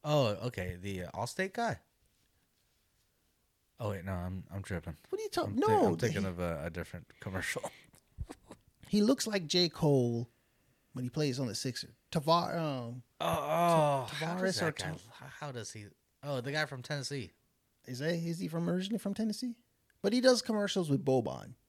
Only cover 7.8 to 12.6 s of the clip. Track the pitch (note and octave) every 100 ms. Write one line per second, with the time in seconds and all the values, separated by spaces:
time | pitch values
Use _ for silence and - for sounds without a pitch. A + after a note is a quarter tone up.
7.8 | - - _ - - - _ - _ _
8.8 | - G#3 G#3 C4+ - G#3 D#3+ F3+ F3 -
9.8 | D#3 C#3+ A#2+ A#2 A#2 _ _ _ _ _
10.8 | _ B2 B2 D#3 D3+ B2+ B2+ G2 C3 A#2+
11.8 | - - _ E3+ C#3+ E3+ F3 E3+